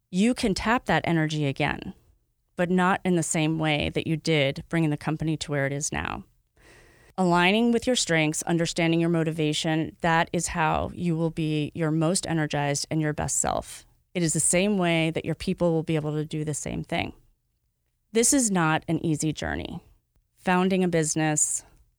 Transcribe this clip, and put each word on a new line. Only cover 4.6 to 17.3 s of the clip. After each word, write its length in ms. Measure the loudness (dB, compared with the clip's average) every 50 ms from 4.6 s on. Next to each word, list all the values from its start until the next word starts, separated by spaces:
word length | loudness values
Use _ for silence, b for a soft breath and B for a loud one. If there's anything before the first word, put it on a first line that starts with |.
| -8 -2
bringing 200 | 0 2 2 2
the 80 | 0
company 400 | -2 -4 -4 -4 -2 -2 -4 -4
to 140 | -4 -4 -4
where 160 | -2 -2 -2
it 60 | -2 -2
is 180 | -4 -6 -4
now. 320 | -6 -4 -6 -6 -8 -10 -12 _ _ _ _ _ _ b b b b b b b b b b b b
Aligning 540 | 0 2 4 4 6 4 4 4 4 4 4
with 140 | 2 2 2
your 100 | 0 0
strengths, 460 | 0 0 0 2 2 2 2 0 -2 -2
understanding 560 | 0 0 0 0 -2 0 0 2 2 4 2
your 100 | 2 2
motivation, 840 | 2 2 0 0 0 0 0 0 0 0 0 0 0 0 -2 -4 -6 -2
that 280 | 0 2 4 2 2 0
is 160 | -2 -4 -2
how 420 | -2 -2 0 0 0 0 0 -2 -4 -6
you 220 | -4 -2 -2 0
will 140 | 0 -2 -2
be 420 | -2 -2 -2 -2 -2 -2 -2 -4 -4
your 160 | -4 -2 0
most 340 | 0 2 2 2 0 -2 -2
energized 600 | -2 -2 -2 -2 -2 -2 -2 -2 0 -2 -2 -4 -4
and 120 | -2 -2
your 120 | -2 -2 -2
best 260 | -4 -4 -4 -2 -2
self. 460 | -2 -2 -2 -4 -6 -8 -14 -18 -20 _ _ _ _ _ -4
It 100 | -2 -2
is 100 | 0 0
the 60 | 0
same 380 | 0 2 2 2 2 2 2
way 340 | 0 2 2 2 2 2 0
that 140 | -2 -4 -4
your 100 | -6 -6
people 380 | -4 -4 -4 -2 0 0 0 0
will 100 | 0 0
be 120 | 0 -2
able 180 | -2 -2 -2 -4
to 120 | -4 -4
do 180 | -4 -4 -6 -4
the 100 | -4 -6
same 300 | -6 -6 -8 -8 -8 -6
thing. 300 | -6 -4 -4 -4 -6 -8 -14 _ _